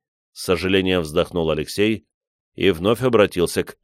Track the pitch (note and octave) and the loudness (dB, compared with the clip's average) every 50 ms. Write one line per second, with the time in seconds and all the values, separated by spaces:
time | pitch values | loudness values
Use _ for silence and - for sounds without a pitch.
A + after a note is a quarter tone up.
0 | _ _ _ _ _ _ _ - - - F2+ D#2+ F#2 F#2 F#2+ G2 F#2 F#2 F#2 F2+ | _ _ _ _ _ _ _ -10 -2 -2 0 0 2 2 2 2 2 2 0 0
1 | E2 D2+ D2+ F2 E2 - - E2+ E2 D#2+ D#2 D#2 D2 - - G2 G#2 A2 A2 - | 0 0 -2 -2 -2 -2 -2 -2 -2 -2 -2 -2 -4 -6 -2 -2 0 0 -2 -4
2 | - _ _ _ _ _ _ _ _ _ _ - - F#2+ F2 D#2+ F2+ G#2+ A#2 A#2 | -8 _ _ _ _ _ _ _ _ _ _ 0 0 0 0 2 0 0 0 0
3 | B2+ B2+ A2+ G2+ G2+ F2 - F2 E2+ - - F#2+ E2+ - - _ | 0 2 4 4 4 2 2 0 -2 0 -2 -4 -6 -6 -12 _